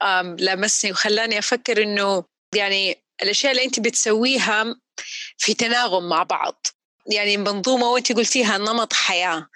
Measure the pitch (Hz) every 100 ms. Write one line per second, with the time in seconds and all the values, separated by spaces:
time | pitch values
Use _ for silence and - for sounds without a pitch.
0 | 196 185 180 170 190 185 214 - 208 190
1 | 214 208 226 208 - 247 - 214 208 208
2 | 196 190 - _ - 208 196 196 190 -
3 | _ - 214 - 277 247 262 247 226 -
4 | 226 220 247 262 190 214 226 233 _ -
5 | - - - - - 220 233 240 240 180
6 | 175 160 180 170 - - - - _ _
7 | - 208 208 202 202 202 220 254 240 240
8 | 247 233 226 262 214 202 214 233 220 -
9 | - 180 180 165 156